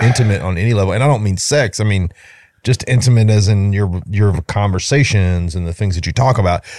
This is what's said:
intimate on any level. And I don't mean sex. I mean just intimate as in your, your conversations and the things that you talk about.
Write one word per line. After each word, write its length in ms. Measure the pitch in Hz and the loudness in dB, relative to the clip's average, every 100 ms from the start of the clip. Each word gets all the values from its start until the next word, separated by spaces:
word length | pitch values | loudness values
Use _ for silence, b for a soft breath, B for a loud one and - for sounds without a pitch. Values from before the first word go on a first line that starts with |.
intimate 380 | 113 123 110 101 | 0 2 0 0
on 160 | 92 87 | -2 -2
any 140 | 110 | 0
level. 180 | 110 95 | 2 0
And 100 | 101 | 0
I 20 | 139 | 0
don't 160 | 127 | 0
mean 140 | 104 92 | 0 -2
sex. 420 | - 147 117 - | -2 0 0 -2
I 60 | |
mean 240 | 107 98 85 - B B B B | -2 0 -2 -6 B B B B
just 200 | - 127 - | -2 -2 0
intimate 420 | 127 123 120 110 | 0 2 4 4
as 160 | 107 98 | 4 2
in 260 | 101 101 | 2 2
your, 300 | 98 101 90 - | 0 -2 -4 -4
your 320 | 101 104 85 | 0 2 0
conversations 1120 | - 101 104 92 - 139 131 107 90 87 87 | -2 -2 -2 -2 -2 0 2 2 2 0 -2
and 120 | 90 85 | -4 -6
the 60 | |
things 220 | 85 101 | -4 -4
that 120 | 87 85 | -2 -4
you 60 | |
talk 240 | 82 131 127 | 0 0 2
about. 280 | 92 87 - | 0 -2 -6